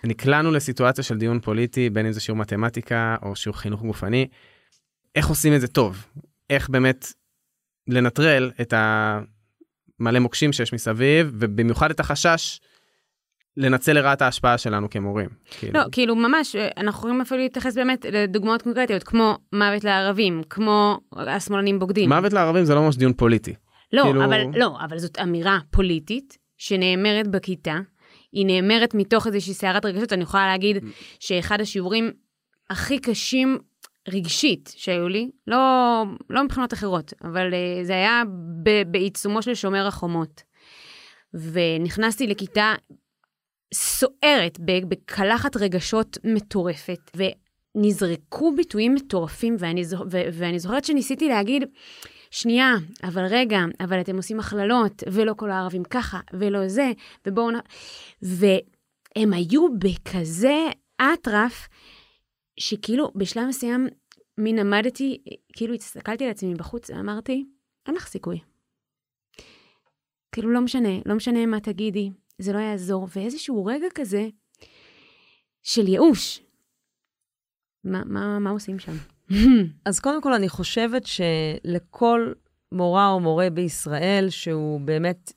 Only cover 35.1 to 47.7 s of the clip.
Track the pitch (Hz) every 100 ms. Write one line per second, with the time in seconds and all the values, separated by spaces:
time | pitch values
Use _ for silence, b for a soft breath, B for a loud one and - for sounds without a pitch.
35.1 | 196 247 - - 240 262 254 247 233 208
36.1 | - - 262 277 269 247 214 202 175 151
37.1 | - 170 170 185 180 180 180 180 185 202
38.1 | 240 226 180 165 165 165 214 180 190 190
39.1 | - 202 214 226 233 196 196 196 - 175
40.1 | 170 160 - _ B B B B B B
41.1 | B _ 170 160 170 170 160 170 202 226
42.1 | 214 240 202 196 208 214 208 - - _
43.1 | _ _ _ _ _ _ - - - 262
44.1 | - 294 277 170 165 165 185 185 185 -
45.1 | - 196 233 277 240 196 180 - 220 220
46.1 | - 226 214 208 202 175 156 - 175 _
47.1 | 170 190 - _ _ _